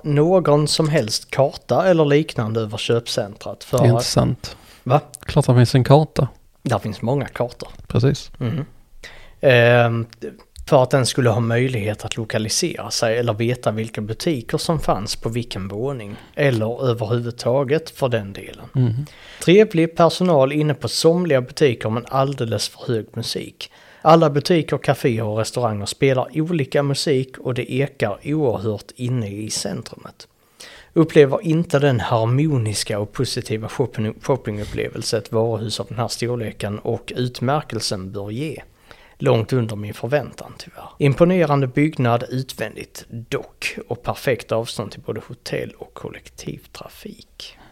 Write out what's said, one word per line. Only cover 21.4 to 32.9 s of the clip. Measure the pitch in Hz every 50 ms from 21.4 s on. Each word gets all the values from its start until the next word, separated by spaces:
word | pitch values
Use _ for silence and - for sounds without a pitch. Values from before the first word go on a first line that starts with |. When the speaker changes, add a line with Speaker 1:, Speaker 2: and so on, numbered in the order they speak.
Speaker 1:
butiker, | 127 123 - - 160 139 117 - - 110
men | 110 123 117 -
alldeles | - 135 139 139 139 131 123 113 107 107 - -
för | - - - -
hög | 120 110 104 -
musik. | - 120 113 - - - - - - - - - - - - - - -
Alla | - 151 165 170 165 151
butiker, | 139 143 - - 180 165 147 - 151 131
kaféer | - - 135 - - 143 113 110
och | 113 107 107 110
restauranger | 107 - - 127 123 113 107 101 101
spelar | - - - 143 135 131 127 - - 139 156
olika | 156 170 180 160 135 - - 147
musik | 143 139 139 - - 175 143 131 131 - - -
och | - 131 123
det | 123 120 -
ekar | 131 127 139 143 - - 120 107 98 - -
oerhört | 147 147 156 147 123 107 107 98 110 104 98 - - -
inne | - 123 120 127 123 110 98
i | 98 104 107 107
centrumet. | - - - 196 190 - - - - - - - - - - - _ _ _ _ _ - - - - - - _
Upplever | _ 165 156 160 - 165 143 135 135 -
inte | - 165 156 160 170 - - 139
den | 143 143 127 113
harmoniska | - - 127 113 113 113 123 135 156 160 147 123 110 107 101 - - -